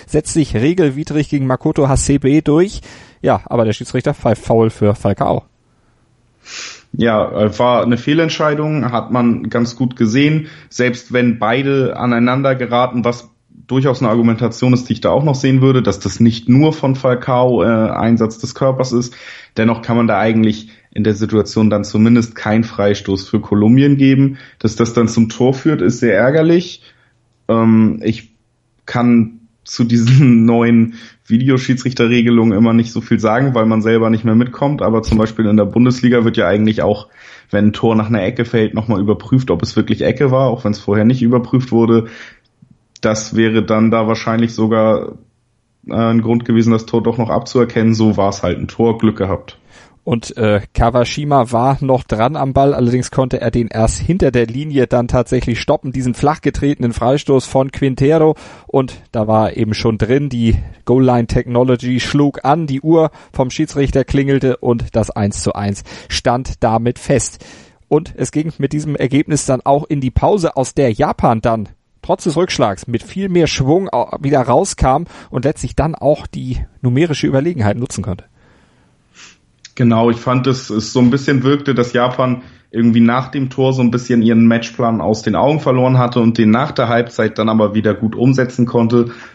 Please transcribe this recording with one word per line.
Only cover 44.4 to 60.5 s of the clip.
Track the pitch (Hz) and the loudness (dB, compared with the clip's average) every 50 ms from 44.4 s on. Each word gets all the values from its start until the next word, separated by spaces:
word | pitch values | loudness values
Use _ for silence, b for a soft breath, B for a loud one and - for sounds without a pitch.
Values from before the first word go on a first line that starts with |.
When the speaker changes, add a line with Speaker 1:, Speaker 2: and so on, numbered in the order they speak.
| 117 113 113 | -2 -2 -2
Speaker 2:
sogar, | - 110 110 117 110 110 110 107 - - - - - _ _ _ _ _ _ _ _ _ _ _ _ _ - | -2 -2 0 2 2 2 2 2 0 -2 -6 -12 -18 _ _ _ _ _ _ _ _ _ _ _ _ _ -6
äh, | - | -4
ein | 110 113 113 113 117 | -2 0 0 0 0
Grund | 110 113 117 117 117 | 0 0 0 0 0
gewesen, | - 113 113 110 117 | 0 0 2 2 2
das | 113 110 113 | 2 0 0
Tor | - - 117 | -2 -4 -2
doch | 107 117 117 | 0 -2 -2
noch | 123 113 107 | -2 -2 -2
abzuerkennen. | - 120 - - - 127 120 117 - 117 110 113 113 | -4 -4 -4 -2 0 0 0 0 0 0 0 2 2
So | 110 110 107 98 101 | 2 2 2 2 2
war's | 98 98 98 - | 0 -2 -2 -2
halt | - 90 87 - | -4 -4 -4 -4
ein | - - | -6 -6
Tor, | - - 113 117 110 113 | -2 0 0 0 2 2
Glück | 113 107 107 | 0 0 0
gehabt. | - 95 95 92 - - - - b b b b b b b b b _ | -2 -4 -4 -4 -6 -8 -14 -20 b b b b b b b b b _
Speaker 1:
Und, | 170 123 113 - - - | -4 -4 -4 -6 -8 -6
äh, | 120 110 107 104 101 - - - | -2 0 0 0 0 -2 -4 -2
Kawashima | - 120 117 120 123 117 - - 147 147 147 139 135 117 - | -2 0 2 2 0 0 -2 -4 -6 -4 0 0 0 0 0
war | 117 113 123 135 135 - | 0 0 0 0 0 0
noch | 135 131 131 123 - | 0 0 0 0 -2
dran | - 113 107 113 131 160 | -4 -2 -2 -2 -2 -2
am | 147 135 135 | -4 -4 -2
Ball, | 127 139 139 143 143 | 0 2 2 2 2
allerdings | 139 127 117 123 127 123 - | 2 0 0 0 0 -2 -2
konnte | - 139 131 127 - - | -2 -2 -2 -2 -2 -4
er | - 117 | -4 -2
den | - 120 113 - | -2 -2 -2 -2
erst | - 110 113 110 - - | -2 0 0 0 0 -2
hinter | - - 170 196 190 135 | -2 -2 0 0 0 2
der | 120 123 117 | 2 0 0
Linie | 113 117 135 151 156 143 131 123 | 0 -4 -6 -6 -2 0 0 0
dann | - 131 123 120 - | 2 0 0 0 0
tatsächlich | - 127 120 - 127 123 - 127 117 - | 0 -2 0 0 -2 -2 -2 -2 -4 -2
stoppen. | - - - - - 135 | -2 -2 -2 -2 -4 -6
Diesen | 123 131 123 127 113 | -6 -4 -4 -4 -2
flach | - 143 143 156 - | 0 0 0 0 0
getretenen | - 147 - - - 143 - - - 123 | -2 -4 -2 0 -2 -2 -2 -2 -2 -4
Freistoß | 113 - 110 123 139 147 - - 135 127 - | -2 -2 0 0 0 0 0 0 0 0 0
von | - - 135 131 135 | 0 -2 -2 -2 -2
Quintero | - - 143 135 127 - 139 143 160 160 156 156 151 B B B B B B | -4 -4 -4 -2 0 0 0 2 2 4 2 2 0 B B B B B B
und | B - 139 131 123 - - - _ | B -2 -2 -2 -2 -6 -16 -16 _
da | - 113 107 | -6 -4 0
war | 110 110 110 110 95 | 2 2 2 2 0
er | - - | -2 -2
eben | 113 107 104 | -4 -4 -2
schon | - - 117 110 101 | -2 -2 -2 -2 0
drin. | 101 104 131 143 147 139 | 0 0 0 0 0 -2
Die | 120 117 117 113 | -4 -2 0 2